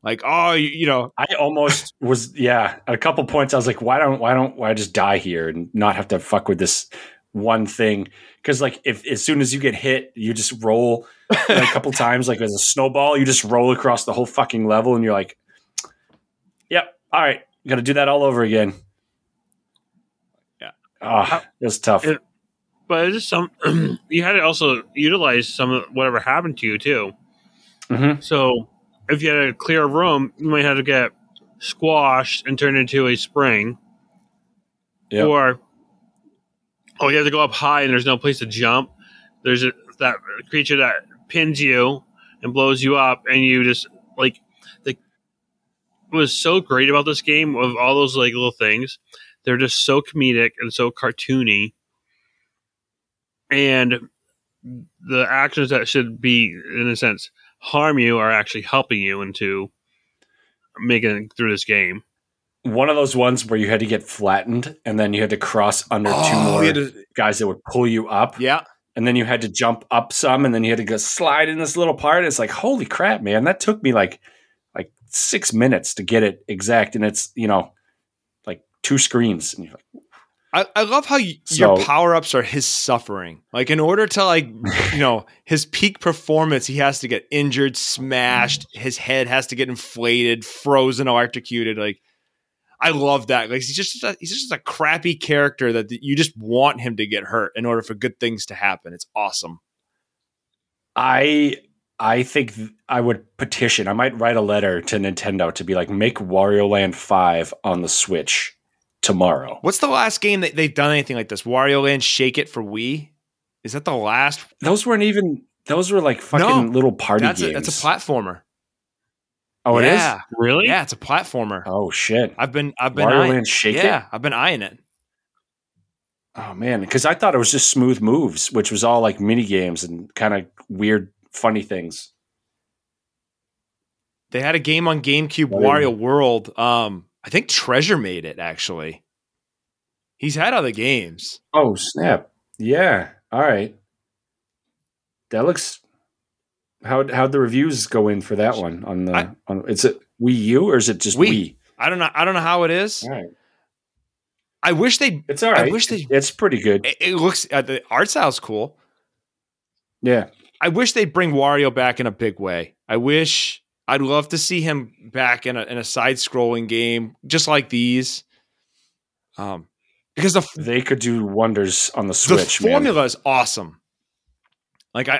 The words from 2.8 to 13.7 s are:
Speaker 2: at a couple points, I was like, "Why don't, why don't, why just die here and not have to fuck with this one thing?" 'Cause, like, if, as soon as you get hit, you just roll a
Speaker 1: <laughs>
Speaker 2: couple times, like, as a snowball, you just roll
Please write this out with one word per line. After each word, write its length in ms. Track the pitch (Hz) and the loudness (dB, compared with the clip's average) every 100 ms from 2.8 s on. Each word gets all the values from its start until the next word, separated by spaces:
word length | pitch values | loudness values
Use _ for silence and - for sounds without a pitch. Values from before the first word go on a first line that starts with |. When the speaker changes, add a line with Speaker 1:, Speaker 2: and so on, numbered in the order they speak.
| - | -6
Speaker 2:
at 60 | |
a 40 | 117 | -2
couple 280 | 160 156 135 | 0 0 0
points, 280 | 151 135 | 0 0
I 40 | 135 | 0
was 100 | 120 | 0
like, 140 | 117 | -2
"Why 180 | 117 135 | 0 2
don't, 200 | 147 135 | 2 0
why 140 | 117 | 0
don't, 220 | 127 131 131 | 2 0 -2
why 180 | 110 | -2
just 200 | 113 98 | -2 -2
die 240 | 95 98 98 | 0 0 0
here 320 | 92 85 82 | -2 -4 -4
and 200 | 80 87 | -6 -6
not 220 | 110 104 95 | 0 0 0
have 120 | 101 | -2
to 100 | 95 | -4
fuck 280 | - 101 - | 0 -2 0
with 120 | 90 | 0
this 280 | 90 - - - - - _ | 0 -2 -6 -16 -20 -20 _
one 320 | 107 107 113 104 | -4 0 0 0
thing?" 420 | - 110 101 95 - - _ | -2 0 0 -6 -14 -20 _
'Cause, 180 | - 131 | -2 0
like, 180 | 135 - - | -2 -2 -4
if, 200 | 110 - | -4 -4
as 180 | 143 | -4
soon 180 | - 147 | -2 0
as 120 | 131 | 0
you 60 | 135 | 0
get 160 | 139 107 | -2 -2
hit, 360 | 139 131 131 - | -2 -2 -4 -8
you 180 | 110 | -6
just 300 | 110 107 120 | -4 -6 -4
roll 420 | 110 113 120 117 - _ - | 0 2 2 -2 -6 _ -2
a 60 | 214 - 196 - | 0 2 2 2
Speaker 1:
<laughs> 80 | |
Speaker 2:
couple 180 | - 143 | 0 -2
times, 360 | - 120 123 127 | 0 0 0 0
like, 120 | 117 | -2
as 120 | 113 | -2
a 40 | 101 | 0
snowball, 580 | - - 135 131 143 147 | 0 0 0 2 2 2
you 80 | 135 | 2
just 180 | 127 | 2
roll 280 | 107 120 123 | 2 2 4